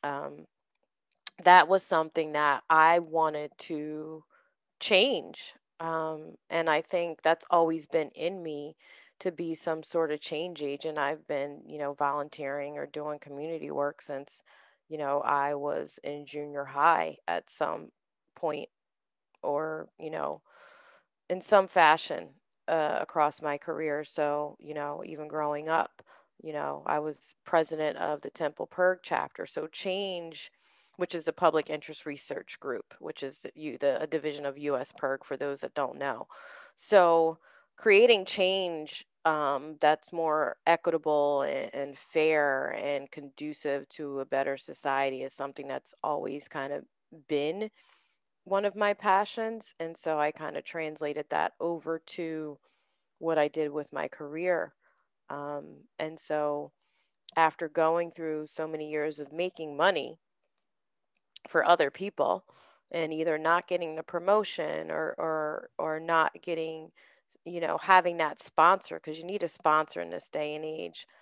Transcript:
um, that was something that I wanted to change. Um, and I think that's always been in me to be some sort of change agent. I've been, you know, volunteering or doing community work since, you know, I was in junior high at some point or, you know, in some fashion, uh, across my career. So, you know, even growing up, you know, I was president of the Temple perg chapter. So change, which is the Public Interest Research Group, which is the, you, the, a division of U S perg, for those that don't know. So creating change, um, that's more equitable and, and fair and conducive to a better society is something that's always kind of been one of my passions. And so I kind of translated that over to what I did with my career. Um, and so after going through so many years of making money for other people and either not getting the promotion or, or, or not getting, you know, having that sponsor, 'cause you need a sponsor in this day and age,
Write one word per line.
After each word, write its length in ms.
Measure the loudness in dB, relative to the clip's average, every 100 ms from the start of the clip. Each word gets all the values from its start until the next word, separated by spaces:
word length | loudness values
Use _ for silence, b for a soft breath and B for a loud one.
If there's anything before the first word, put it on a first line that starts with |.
um, 440 | -8 -6 -8 -12 -20 _ _ _ _ _ _ _ -18 4
that 240 | 10 12 10
was 160 | 4
something 480 | 4 0 0 -2 -2
that 320 | 2 2 2 4
I 300 | 6 8 6
wanted 540 | 2 0 0 0 -8 -10
to 680 | -8 -6 -6 -8 -10 -14 -18 b b _ _ _
change. 720 | 4 6 6 2 -4 -12 -16 -20 _ -10
Um, 560 | -6 -4 -4 -6 -12 -20 -4
and 180 | 0 2
I 140 | 2
think 400 | 2 -2 -2 0
that's 240 | 2 2 4
always 360 | 4 4 2 -2
been 240 | -2 -2
in 280 | -4 -6 -4
me 340 | -8 -8 -10 -14 B B B -8
to 120 | -6
be 220 | -4 -4
some 280 | -4 -4 -4
sort 300 | -2 0 0
of 80 | -2
change 420 | -6 -6 -6 -6
agent. 360 | -6 -6 -6 -2
I've 280 | -2 -2 -4
been, 360 | -4 -4 -8 -14
you 120 | -8
know, 160 | -6
volunteering 800 | 0 0 0 -4 -6 -6 -6 -6 -8
or 100 | -8
doing 320 | -8 -8 -8
community 520 | -12 -10 -8 -8 -6
work 320 | -2 -4 -4
since, 400 | -10 -12 -12 -18 b b b b _
you 100 | -6
know, 220 | -2 0
I 340 | 0 0 0
was 440 | -2 -4 -4 -6 -10
in 220 | -10 -10 -10
junior 380 | -10 -8 -8
high 520 | -6 4 6 6 2 -4 -4
at 240 | -4 -6
some 380 | -4 -4 -4 -10 _ _ _ _ -8
point 320 | -6 -6 -10 _ _ _ _ _ _ _
or, 460 | -4 -4 -4 -8 -12 _
you 120 | -10
know, 320 | -6 -6 -8 b b b b b b b _ -6
in 120 | -6
some 240 | 4 4 6
fashion, 640 | 6 8 6 2 -8 -10 _ _ _ -2
uh, 300 | 0 0 -2
across 420 | -2 2 2 2
my 160 | -4 -6
career. 440 | -6 -4 -4 -4
So, 540 | -4 -2 0 0 -4 -10
you 140 | -10
know, 300 | -6 -6 -8
even 240 | -10 -12 -8
growing 400 | -4 -2 -2 0
up, 340 | 0 0 -6 b b b _
you 100 | -10
know, 300 | -6 -4 -4 -2
I 140 | -2
was 340 | -2 -8 -16 -20
president 540 | 0 2 2 0 -2 -2
of 240 | -2 -2
the 80 | -6
Temple 360 | -6 -6 -4 -6
perg 320 | 2 2 2
chapter. 420 | -2 -2 -2 -6
So 220 | -10 -8 -8
change, 840 | -8 -6 -4 -4 -6 -10 -14 -16 b b b b -6
which 180 | -4
is 100 | -2
the 80 | -4
Public 360 | 2 4 4 0
Interest 380 | -6 -8 -12 -10
Research 520 | -10 -10 -10 -10 -12
Group, 340 | -8 -8 -8 -14
which 240 | -12 -10
is 180 | -10 -12
the, 100 | -16
you, 220 | -12 -10 -2
the, 220 | 0 0
a 60 | -2
division 400 | -2 -4 -4 -6
of 100 | -4
U 180 | -2 -2
S 160 | -4
perg, 320 | -4 -4 -4
for 120 | -6 -6
those 240 | -4 -6
that 140 | -6
don't 240 | -4 -4 -4
know. 300 | -6 -6 -10 B B B B -8
So 640 | 4 8 8 6 4 -2 b b b -2
creating 480 | 6 8 10 8
change, 800 | 2 0 2 2 -2 -4 -8 -12 -16 _
um, 520 | 0 2 2 0 -4 2
that's 320 | 4 4 0
more 440 | -2 0 2 0 0 2
equitable 760 | 4 2 0 2 2 4 2
and, 320 | 0 -2 -6
and 240 | -6 -8 -10
fair 760 | -4 2 4 4 4 2 -2 -4
and 280 | -4 -4 -6
conducive 800 | -14 -16 -10 -10 -6 -4 -4 -6
to 300 | -10 -8 -6
a 60 | -2
better 300 | -2 -2 -4
society 640 | -8 -8 -2 0 0 -2
is 120 | -8
something 340 | -8 -8 -8 -8
that's 260 | -8 -10 -8
always 460 | -4 -4 -4 -8 -8
kind 240 | -8 -6
of 120 | -8 -10 _ _ -20 -4
been 420 | -2 -2 -4 -8 b b b b b _ _
one 200 | -2 0
of 100 | 0
my 200 | 0 0
passions. 800 | 2 4 4 2 -4 -6 -8 -14 -10
And 160 | -10 -6
so 220 | -2 0
I 120 | 0
kind 260 | -2 -8 -8
of 80 |
translated 640 | -8 -8 -8 -6 -6 -6 -4
that 240 | -2 -2 -2
over 400 | -6 -4 -6 -8 -8
to 520 | -10 -8 -8 -10 -12 _ _ _ _ _ _
what 200 | 0 2
I 100 | 2
did 220 | 0 -4
with 220 | -4 -6
my 160 | -6 -8
career. 640 | -8 -10 -4 0 0 -2 _ _ _ _ _ -12
Um, 560 | -10 -8 -8 -10 -18 _ -8
and 200 | -8 -8
so 540 | -4 -2 0 -2 -6 _ _ _ _ _ -4 4
after 320 | 4 2 -2
going 440 | 2 4 2 0
through 340 | -6 -6 -4 -6
so 200 | -6 -6
many 220 | -6 -4
years 320 | -4 -4 -6
of 100 | -8
making 460 | -4 -6 -6 -8 2
money 400 | 2 2 -4 -12 _ _ _ _ _ _ _ _ _ _ _ -20 -2
for 160 | 2
other 280 | 6 6 4
people 560 | 0 -8 -2 0 0 -4 b b b _
and 220 | -6 -4
either 240 | -2 -2 0
not 320 | 2 2 2
getting 260 | -4 -4
the 80 | -8
promotion 880 | -8 -4 2 2 2 -4 -4 -6 -4
or, 240 | -4 -4 -4
or, 500 | -4 -2 -4 -6 -8 -6
or 220 | -4 -4
not 320 | 0 2 2 -2
getting, 500 | -6 -4 -4 -8 -14 b b b b _
you 160 | -12 -4
know, 160 | -2 0
having 400 | 6 6 6 2
that 240 | 0 -2
sponsor, 580 | -2 6 8 8 2 -12
'cause 200 | -10 -10
you 60 |
need 180 | -8 -4
a 60 | -4
sponsor 520 | 0 4 4 2 -4
in 80 | -8
this 220 | -8 -8
day 240 | -6 -6
and 100 | -6
age, 420 | -8 -8 -10 -12 -20 b